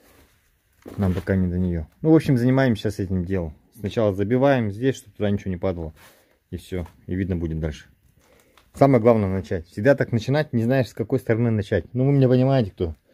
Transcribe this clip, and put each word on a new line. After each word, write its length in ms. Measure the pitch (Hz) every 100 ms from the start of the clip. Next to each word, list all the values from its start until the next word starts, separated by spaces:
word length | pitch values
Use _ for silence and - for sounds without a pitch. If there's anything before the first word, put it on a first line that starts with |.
| _ _ _ _ _ _ _ _ - -
Нам 160 | 98
пока 240 | 90 - 95
не 100 | 92
до 120 | 90
нее. 300 | 92 85 78 _
Ну, 100 | 160
в 40 | 160
общем, 220 | 156 127
занимаемся 460 | 123 131 131 107
сейчас 160 | 107 101
этим 260 | 92 95 87
делом. 280 | 95 82 - _ -
Сначала 360 | 104 120 107
забиваем 580 | 95 101 127 139 131 110
здесь, 240 | 101 131 123
чтобы 180 | -
туда 160 | - 104
ничего 200 | 101 95
не 80 | 87
падало. 340 | 95 85 80 - - _ _ _ _
И 60 | 87
все. 300 | - 92 85 - -
И 80 |
видно 220 | 92 92 87
будет 240 | 82 80
дальше. 280 | 78 76 - _ _ _ _ _ _ _ _
Самое 300 | - 139 127
главное 260 | 113 113 98
начать. 380 | 95 95 95 -
Всегда 280 | - 113
так 160 | 139 127
начинать, 440 | 117 117 143 151
не 100 | 120
знаешь, 240 | 113 135 120
с 60 |
какой 260 | - 107 131
стороны 300 | - 113 120
начать. 420 | 110 98 98 -
Ну, 140 | 120 135
вы 60 |
меня 160 | 143 131
понимаете, 400 | 127 131 135 101
кто, 260 | - 87 78 _